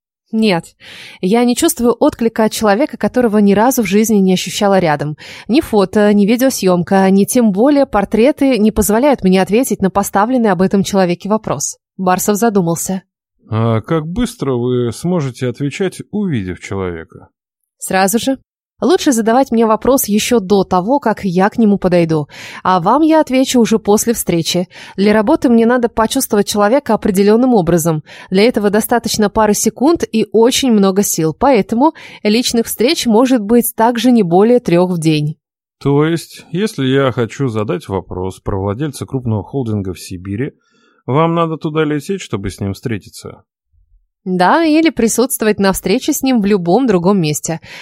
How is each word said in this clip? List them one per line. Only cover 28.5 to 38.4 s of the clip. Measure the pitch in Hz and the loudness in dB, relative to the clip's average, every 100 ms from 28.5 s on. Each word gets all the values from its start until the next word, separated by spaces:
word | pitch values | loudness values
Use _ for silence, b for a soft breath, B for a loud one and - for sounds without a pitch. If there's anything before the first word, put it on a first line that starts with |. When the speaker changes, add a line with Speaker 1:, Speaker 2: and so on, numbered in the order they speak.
| 240 202 | 2 0
Speaker 1:
достаточно | 202 214 240 233 - 208 | 0 0 -2 -2 -2 0
пары | 226 220 | 2 0
секунд | 208 220 - 269 339 - | 0 -2 0 0 0 -2
и | 226 - | -2 0
очень | - 233 - 269 | 2 2 2 2
много | 214 196 190 | 2 2 2
сил. | 202 - 160 151 | -2 -2 -4 0
Поэтому | 269 247 190 226 302 B B B | 2 2 0 0 0 B B B
личных | 214 214 247 233 226 | -2 0 0 -2 -2
встреч | - 233 339 240 | -2 -2 0 0
может | 214 254 254 | 2 4 2
быть | 202 240 - - | 2 2 2 0
также | 226 233 240 | 0 2 2
не | 240 | 2
более | 180 175 214 247 | 2 2 4 2
трёх | - 170 180 | 2 2 2
в | 175 | 0
день». | 160 151 147 156 _ _ _ _ | 0 0 -2 -6 _ _ _ _
Speaker 2:
То | 139 143 156 | -2 0 0
есть, | 165 - - - | -2 -8 -20 -10
если | 170 214 - 131 | -6 -4 -4 -2
я | 135 135 | 0 0
хочу | 117 113 - 139 | -2 -4 -4 -4
задать | 110 107 170 - | -4 -4 -6 -6
вопрос | 95 87 90 95 | -8 -6 -8 -8
про | - | -8